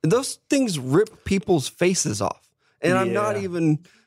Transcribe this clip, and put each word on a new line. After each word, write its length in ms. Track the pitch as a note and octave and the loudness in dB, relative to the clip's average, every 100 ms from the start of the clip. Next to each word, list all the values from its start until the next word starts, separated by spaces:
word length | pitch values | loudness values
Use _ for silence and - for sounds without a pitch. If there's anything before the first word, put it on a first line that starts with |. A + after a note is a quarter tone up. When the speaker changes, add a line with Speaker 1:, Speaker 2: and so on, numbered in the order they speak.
Speaker 1:
Those 380 | D#3 A3+ C4+ - _ | 0 0 -2 -12 _
things 300 | C#4+ B3 D#3 | 0 0 -4
rip 440 | B2+ D3+ A3 - - | 0 2 2 -4 -2
people's 420 | G3 - F3 B2+ | -2 2 0 0
faces 520 | - F3+ F#3 - G#2 | -2 0 0 -2 -2
off. 280 | G2 - _ _ _ _ | -4 -4 _ _ _ _
And 160 | D#3+ F#3 | 0 0
I'm 140 | F#3 | 0
not 240 | G3 G#3 G3+ | 0 -2 -2
Speaker 2:
Yeah. 80 | |
Speaker 1:
even, 360 | F#3+ F3 E3 D3+ - _ | -4 0 2 0 -4 _